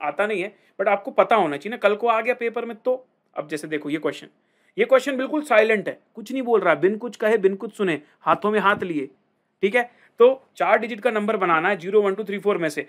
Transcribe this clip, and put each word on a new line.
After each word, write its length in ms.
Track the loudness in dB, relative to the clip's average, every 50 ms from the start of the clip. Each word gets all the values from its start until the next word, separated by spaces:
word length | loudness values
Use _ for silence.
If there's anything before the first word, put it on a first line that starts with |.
आता 240 | -8 -6 -2 -2 -2
नहीं 160 | -2 -2 -4
है, 120 | -6 -8 -10 _ _ _ _ -2
but 100 | 0 0
आपको 220 | 0 0 -2 -4
पता 240 | 2 2 4 4 4
होना 200 | 2 2 0 -2
चाहिए 140 | -6 -8 -10
ना, 60 | -6 0
कल 160 | 2 2 2
को 120 | 2 0 0
आ 120 | 2 2
गया 140 | 0 -2 -4
पेपर 300 | -4 -4 -6 -6 -6 -8
में 120 | -10 -10
तो। 280 | -6 -4 -4 -4 -4 -6 _ _ _ _ _ -10
अब 120 | -10 -8 -8
जैसे 200 | -8 -8 -8 -6
देखो 220 | -8 -8 -6 -6
ये 80 | -6 -4
क्वेश्चन, 300 | -4 -4 -6 -6 -14 -20 _ _ _ _ _ _ _ _ -2 -2
ये 60 | 2
क्वेश्चन 320 | 4 4 4 4 2 -4
बिल्कुल 260 | -4 -4 -2 -4 -4 0
साइलेंट 440 | 4 4 4 6 4 2 0 -2 -6
है, 100 | -10 -10 _ _ -20
कुछ 160 | -18 -12 -8
नहीं 100 | -6 -4
बोल 180 | -2 2 2 2
रहा, 140 | 4 2 2
बिन 200 | 2 2 0 0 0
कुछ 180 | -8 -10 -8
कहे, 220 | -2 0 0 0 2
बिन 160 | 2 0 0
कुछ 180 | -2 -10 -12 -6
सुने, 260 | -4 -2 -2 -2 -4 -6 _ _ _
हाथों 300 | 0 0 0 0 0 -2
में 80 | 0 2
हाथ 220 | 2 2 0 0
लिए, 260 | -4 -6 -6 -6 -6 -8 _ _ _ _ _ _ _ _ _ -4
ठीक 120 | -2 0 0
है? 160 | 0 -2 -2 _ _ _ _ _ 6
तो 80 | 6 6 6 2 _ _ _
चार 220 | -2 2 2 2 2
डिजिट 220 | 2 -2 -8 -2
का 100 | -2 -2
नंबर 260 | 0 0 -2 -2 -2
बनाना 320 | 0 2 2 2 2 2 0
है 80 | -2
ज़ीरो, 240 | -2 -4 0 2 2
वन, 120 | 2 2 -2
टू, 100 | -4 -6
थ्री, 140 | -8 -6 -4
फ़ोर 200 | -2 -2 -2 0
में 100 | -2 -4
से 180 | -6 -6 -12